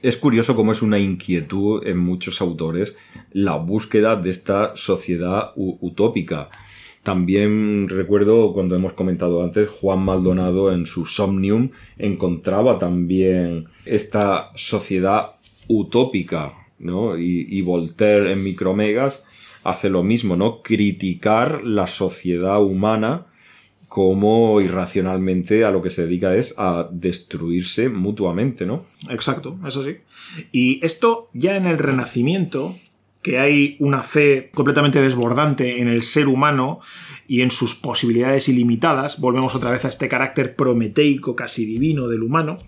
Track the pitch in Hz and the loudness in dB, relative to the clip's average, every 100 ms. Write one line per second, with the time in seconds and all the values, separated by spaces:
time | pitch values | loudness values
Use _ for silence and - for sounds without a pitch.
0 | 127 117 147 113 113 117 107 107 107 104 | 0 2 2 2 2 2 2 2 2 2
1 | 98 90 - 87 76 98 101 107 - 90 | 0 -2 -2 -4 -2 -2 0 -2 -2 0
2 | 87 90 92 - 90 82 82 85 104 - | 0 -2 -6 -4 -4 -4 -4 -2 -4 -8
3 | - - - 95 98 76 82 104 - 110 | -20 -20 -8 -2 0 0 -2 -4 0 2
4 | 110 107 90 92 - 98 107 - - 92 | 2 2 -2 -6 -2 0 -2 -4 -4 -4
5 | - 85 90 98 - - 92 - 90 90 | -2 -4 -2 -2 -4 -6 -6 -6 -8 0
6 | 110 110 80 78 71 - - - - - | 0 0 -4 -8 -10 -20 -20 -20 -20 -10
7 | - 92 87 98 104 107 107 104 95 95 | -4 0 2 2 2 2 0 0 -2 -2
8 | 87 104 104 113 107 95 92 90 92 - | 0 2 6 6 4 2 0 0 -2 -2
9 | 92 90 90 87 87 104 104 - 95 95 | -2 0 0 0 0 0 0 0 0 0
10 | 95 92 90 92 92 92 98 90 80 - | 0 2 2 2 0 2 2 0 -4 -6
11 | 82 - 98 98 98 110 131 - - - | -6 -2 -2 0 2 2 0 -4 -20 -6
12 | 104 92 92 87 - 95 123 98 90 90 | -4 -2 -2 -2 0 2 2 2 0 0
13 | 87 92 92 90 87 85 82 _ - 107 | 0 2 2 2 0 -4 -10 _ -4 -4
14 | - 107 101 90 - - - 104 - 95 | 0 0 2 0 -4 -12 -6 -6 -2 -2
15 | 95 104 - _ _ _ - 113 90 117 | 2 0 -2 _ _ _ -2 -2 2 2
16 | 127 101 85 82 69 - _ _ 87 90 | 2 -2 -4 -6 -6 -12 _ _ -8 -4
17 | 113 85 87 87 69 98 90 90 82 - | -4 -2 -2 -2 -2 -4 -2 -2 -4 0
18 | 104 104 98 95 98 90 92 98 107 110 | 4 4 2 -2 -4 -4 -2 0 0 0
19 | 165 - _ - - - - - 98 92 | -2 -4 _ -20 -20 -8 -6 -2 0 0
20 | 92 117 113 90 107 113 - 110 104 90 | 2 0 0 0 0 -2 -2 2 2 0
21 | 95 87 107 110 131 156 113 104 90 - | -6 -2 2 2 2 -2 -2 -2 -2 -2
22 | 92 - 90 87 92 101 101 95 104 110 | -4 -4 -4 -2 0 2 2 2 0 0
23 | 110 165 - _ _ - _ _ _ - | -2 -4 -10 _ _ -20 _ _ _ 0
24 | 95 98 104 113 113 107 95 90 90 101 | 2 4 4 4 4 4 2 -2 -2 -2
25 | 92 92 95 92 87 107 110 95 90 87 | -2 -2 0 -2 2 2 4 2 -2 -4
26 | 85 90 95 98 - - 95 85 82 87 | -2 0 0 0 -2 -4 -2 -2 -4 -4
27 | 90 87 - 80 82 87 90 - 127 107 | -4 -6 -10 -8 -2 -2 -2 -2 -2 0
28 | 95 107 92 87 131 117 92 143 - _ | -4 -2 -2 0 -2 -4 -6 -6 -10 _
29 | - 120 - 131 160 185 156 131 135 196 | -10 -6 -4 -6 -8 -12 -10 -8 -8 -12
30 | _ - - 175 - 127 127 135 165 - | _ -20 -20 -20 -6 0 0 2 -2 0
31 | 233 226 - 120 170 196 180 156 143 131 | 0 0 -6 -4 -2 0 0 0 0 -2
32 | 120 123 127 190 170 135 156 185 _ _ | -2 -2 0 0 -2 -4 -8 -12 _ _
33 | _ _ - 127 139 147 143 143 143 139 | _ _ -4 0 4 4 2 0 0 0
34 | - 151 147 135 131 - 127 147 147 143 | 0 4 4 4 0 0 2 4 4 4
35 | 135 123 120 123 151 135 127 123 120 117 | 4 2 0 2 2 2 -2 0 2 2
36 | 117 151 143 131 147 139 131 165 - - | 2 2 2 4 2 2 -2 -4 -14 -20
37 | - - - 123 127 - 113 - 135 113 | -20 -20 -4 0 0 0 -4 -4 -6 -2
38 | 117 117 127 135 135 123 120 117 165 135 | 0 2 2 2 2 2 2 2 2 0
39 | 143 - 127 123 131 120 120 123 131 - | -4 -2 0 0 0 -2 -2 -2 -4 -6
40 | 135 127 135 - 123 - 131 120 110 127 | -4 -2 -2 -2 -4 0 0 2 0 2
41 | 147 135 135 120 120 - 107 113 151 147 | 2 2 -2 -8 -8 -6 -6 -2 0 0
42 | 123 113 117 156 156 180 | -2 -4 0 -2 -2 -8